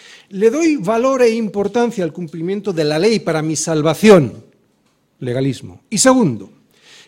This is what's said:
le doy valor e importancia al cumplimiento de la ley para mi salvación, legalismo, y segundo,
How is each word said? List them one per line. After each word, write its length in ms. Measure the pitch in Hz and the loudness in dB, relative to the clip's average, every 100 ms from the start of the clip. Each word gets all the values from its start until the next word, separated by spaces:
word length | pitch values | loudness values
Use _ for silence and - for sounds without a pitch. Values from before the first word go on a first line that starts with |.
| - - _ | -20 -20 _
le 220 | 190 220 | 0 0
doy 260 | 285 330 294 | 2 0 0
valor 460 | 180 226 262 262 | -2 -2 0 2
e 80 | 240 | 2
importancia 760 | 226 214 202 202 233 240 214 | 0 -4 -4 -4 -2 -2 -2
al 80 | 165 | -6
cumplimiento 600 | 180 170 170 170 202 208 | -6 -12 -8 -8 -6 -6
de 120 | 165 | -4
la 120 | 151 156 | -2 0
ley 180 | 202 208 | 0 0
para 240 | 156 160 | -2 -4
mi 140 | 156 156 | -2 -4
salvación, 880 | - 160 151 156 220 185 120 - - _ _ _ _ _ _ - | -4 -2 0 4 8 8 6 -4 -18 _ _ _ _ _ _ -12
legalismo, 640 | 127 123 135 117 104 90 _ | -6 -4 -4 -6 -12 -20 _
y 80 | 208 | 0
segundo, 540 | 262 262 185 110 95 - _ _ _ - | 2 4 2 -2 -10 -20 _ _ _ -20